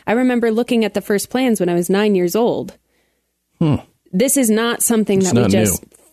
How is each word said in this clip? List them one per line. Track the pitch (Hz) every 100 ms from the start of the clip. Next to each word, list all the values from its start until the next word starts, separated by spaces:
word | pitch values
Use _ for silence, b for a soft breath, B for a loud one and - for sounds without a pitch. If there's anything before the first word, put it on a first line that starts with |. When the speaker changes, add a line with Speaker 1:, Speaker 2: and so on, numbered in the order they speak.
| -
Speaker 1:
I |
remember | 226 254 240 226
looking | 220 240 233
at | 214
the | 202
first | - 202 -
plans | 247 254 214
when | 175
I |
was | 175 175
nine | 190 214
years | 190 175 208
old. | 233 139 185 - _ _ _ _ _ _ _ _
Speaker 2:
Hmm. | 160 131 - _ _
Speaker 1:
This | 185 269 277
is | 226
not | 214 233 -
something | - 233 208 196
Speaker 2:
It's | 185
Speaker 1:
that | 120
we |
Speaker 2:
not | 196
Speaker 1:
just | 202 107 85
Speaker 2:
new. | - _ _